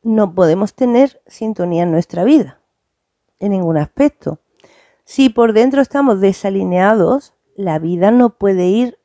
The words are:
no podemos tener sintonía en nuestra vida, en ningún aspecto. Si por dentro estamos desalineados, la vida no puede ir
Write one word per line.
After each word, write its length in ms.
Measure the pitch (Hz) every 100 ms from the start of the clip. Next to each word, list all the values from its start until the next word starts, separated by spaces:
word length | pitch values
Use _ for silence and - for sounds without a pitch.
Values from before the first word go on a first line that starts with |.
no 320 | 226 220 202
podemos 420 | 180 170 175 202 _
tener 460 | 247 240 269 _ _
sintonía 560 | - 220 208 175 170
en 80 | 175
nuestra 320 | 160 - 175
vida, 380 | 220 302 139 _ _ _ _ _ _ _ _ _
en 120 | 202
ningún 260 | 196 170 160
aspecto. 640 | 151 - 285 _ - 156 _ _ _ _ _ _
Si 260 | _ - 262
por 240 | 226 233
dentro 280 | 214 254 277
estamos 400 | 269 285 277 196
desalineados, 1120 | 196 190 202 196 190 180 190 220 170 269 _ _ _ -
la 220 | 190 196
vida 340 | 165 175 196
no 260 | 240 240 _
puede 300 | 196 190 180
ir 320 | 214 247 -